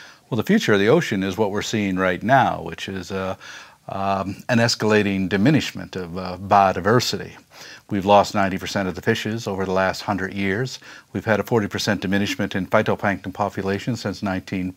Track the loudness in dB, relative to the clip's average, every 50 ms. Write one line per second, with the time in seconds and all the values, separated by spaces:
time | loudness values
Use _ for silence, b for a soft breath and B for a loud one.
0 | B B B B B B -2 -2 2 4 2 4 6 4 4 6 6 6 6 6
1 | 4 2 -2 -2 0 -2 0 0 -2 0 0 -4 -4 -2 -2 -2 0 0 0 0
2 | 0 0 0 0 2 4 4 6 4 4 0 -4 -6 -10 -10 -10 -10 -8 -8 -10
3 | -8 -6 -6 -4 -4 -4 -6 -8 B B B B B B B B -14 -10 -6 -4
4 | -2 0 0 0 -2 -6 -8 -8 -4 0 2 2 2 2 0 0 2 4 4 4
5 | 4 2 0 0 0 0 0 2 4 4 4 4 0 -2 -8 -10 -12 -10 -8 -10
6 | -8 -8 -8 -8 -8 -8 -10 -6 0 4 6 6 6 6 4 2 2 4 4 4
7 | 4 0 -4 -6 -8 -10 -16 -20 -20 _ B B B B B B B -6 -4 -2
8 | 4 6 6 6 6 4 2 0 0 0 -2 -4 -6 -4 -4 -2 -2 -2 -4 -4
9 | 0 0 0 0 -2 -4 -6 -4 -4 -6 -4 -4 -2 0 2 2 2 0 0 -2
10 | -4 -4 -2 -2 -4 -6 -4 -2 -2 0 0 -2 -2 -4 -6 -12 B B B B
11 | B B -8 -6 0 0 0 0 0 0 0 0 0 0 -4 -4 -2 -2 -2 -2
12 | -2 -2 0 0 0 -2 -2 -4 -4 -4 -4 -6 -4 -2 -2 -2 -2 -2 -2 -2
13 | -2 -4 -4 -4 -6 -10 -6 -4 -4 -4 -4 -4 -4 -4 -4 -4 -4 -6 -6 -4
14 | -6 -8 -6 -6 -4 -4 -4 -4 -6 -6 -6 -6 -6 -6 -6